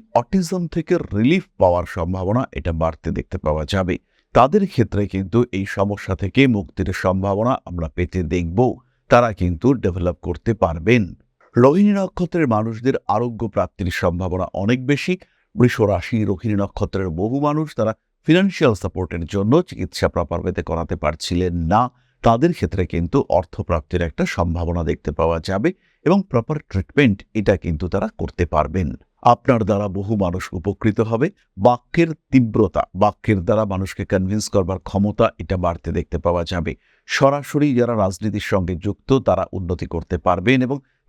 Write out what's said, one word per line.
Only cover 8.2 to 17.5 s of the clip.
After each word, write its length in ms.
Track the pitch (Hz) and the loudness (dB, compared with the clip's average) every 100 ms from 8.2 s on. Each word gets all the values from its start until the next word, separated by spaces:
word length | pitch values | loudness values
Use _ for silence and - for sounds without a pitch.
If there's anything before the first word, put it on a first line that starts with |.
দেখব। 360 | 80 90 82 95 123 - _ _ - | -2 -2 -2 0 0 0 _ _ 2
তারা 200 | 123 120 | 4 4
কিন্তু 340 | 101 90 82 127 123 | 0 -2 0 0 2
ডেভেলপ 420 | 98 90 87 80 | 0 0 -4 -4
করতে 300 | 85 85 113 | -8 -6 -4
পারবেন। 500 | 107 87 80 95 123 87 - _ _ _ 120 | 0 0 0 2 2 0 -8 _ _ _ 4
রোহিণী 360 | 131 175 208 | 6 6 4
নক্ষত্রের 540 | 202 190 - 175 175 139 | 2 -2 -4 -2 0 2
মানুষদের 480 | 107 113 110 127 - - | 0 -2 -2 -2 -2 -2
আরোগ্য 340 | 107 120 110 113 | -2 -2 -4 -4
প্রাপ্তির 420 | 101 92 - 104 - | -2 -2 -2 -4 0
সম্ভাবনা 500 | 90 87 92 92 - | -2 0 -4 -4 -4
অনেক 260 | - 101 127 127 | -2 0 0 0
বেশি। 280 | 139 - 180 _ _ _ - | -2 0 -4 _ _ _ 2
বৃষ 200 | 123 - | 2 4
রাশি, 360 | 101 90 - 113 | 2 0 -2 -2
রোহিণী 320 | 104 95 113 101 | -2 -2 -2 -2
নক্ষত্রের 540 | 101 - 98 95 92 | -2 -4 -4 -4 -4
বহু 260 | 82 107 139 | -4 -2 -2
মানুষ 260 | 147 | -2